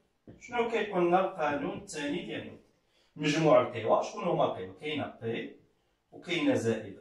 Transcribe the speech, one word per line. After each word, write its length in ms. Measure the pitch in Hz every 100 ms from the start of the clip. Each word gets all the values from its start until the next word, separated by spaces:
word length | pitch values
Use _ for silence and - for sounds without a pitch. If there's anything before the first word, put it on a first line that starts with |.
| _ _ - -
شنو 320 | - 240 233
كيقول 360 | 226 - 185 175
لنا 120 | 180
القانون 580 | 185 175 147 143 180 202
الثاني 480 | - 151 143 170 -
ديال 180 | -
نيوتن؟ 200 | 110 - _ _ _ _ _ -
مجموع 460 | 147 147 156 123
القوى، 420 | 117 117 110 120
شكون 200 | - -
هما 220 | 180 156 131
القوى؟ 280 | - 92 -
كاينه 320 | 151 147 104 -
بي 340 | 113 117 - - _ _ _ _ _
وكاينه 440 | - - 175 147 120
زائد 440 | 110 110 101 92